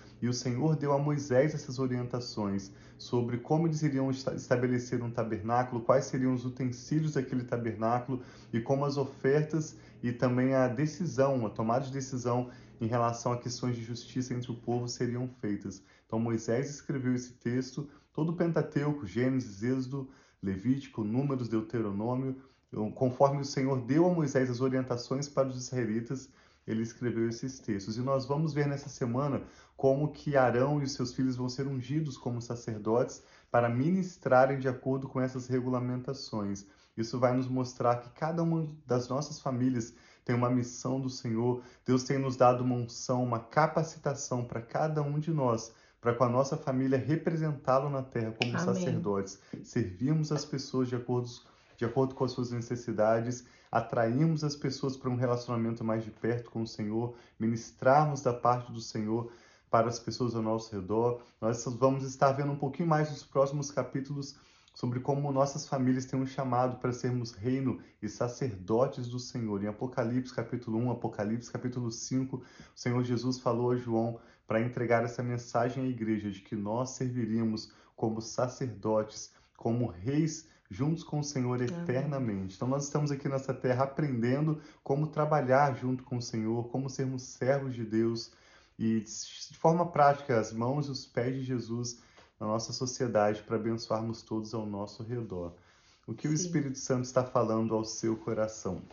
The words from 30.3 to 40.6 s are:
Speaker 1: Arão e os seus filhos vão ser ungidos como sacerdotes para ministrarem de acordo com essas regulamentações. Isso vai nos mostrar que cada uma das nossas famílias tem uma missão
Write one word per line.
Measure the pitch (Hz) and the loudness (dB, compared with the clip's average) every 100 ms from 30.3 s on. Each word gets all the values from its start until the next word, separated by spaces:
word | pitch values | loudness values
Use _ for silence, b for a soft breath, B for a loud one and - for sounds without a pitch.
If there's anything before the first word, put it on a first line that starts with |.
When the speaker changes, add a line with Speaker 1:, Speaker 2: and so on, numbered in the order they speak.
| 139 | 4
Speaker 1:
Arão | 127 120 135 147 | 6 6 4 2
e | |
os | 135 | 0
seus | - 120 | -2 -4
filhos | - 131 123 | 0 0 0
vão | 127 | -4
ser | 127 139 | -2 -4
ungidos | 135 120 151 156 123 | -4 -2 -2 -2 -6
como | - 120 | -6 -6
sacerdotes | 113 120 - 107 104 117 135 - B B B | -6 -8 -6 -6 2 2 2 -2 B B B
para | 120 120 | 4 4
ministrarem | 117 143 190 180 - 139 127 135 139 | 4 2 2 0 -4 4 8 8 4
de | 131 | 0
acordo | 123 - 131 131 | -2 -2 -2 -2
com | 131 | -2
essas | 127 127 123 | -2 -2 -2
regulamentações. | 127 127 127 123 127 127 135 - 110 101 98 - B B - | 0 2 0 0 -4 -4 -8 -6 -4 -4 -4 -10 B B -6
Isso | 113 131 | -4 2
vai | 123 | 4
nos | 127 127 | 4 0
mostrar | 127 127 - 123 120 | -2 -2 0 2 2
que | - | 0
cada | - 160 170 | -6 -4 0
uma | 170 165 156 - - | 2 2 -2 -8 0
das | 123 - | 0 2
nossas | 127 151 - | -2 -2 -6
famílias | - 127 127 123 113 B B B - | -4 0 2 2 -2 B B B -2
tem | 120 | 2
uma | 123 | 4
missão | 127 | 2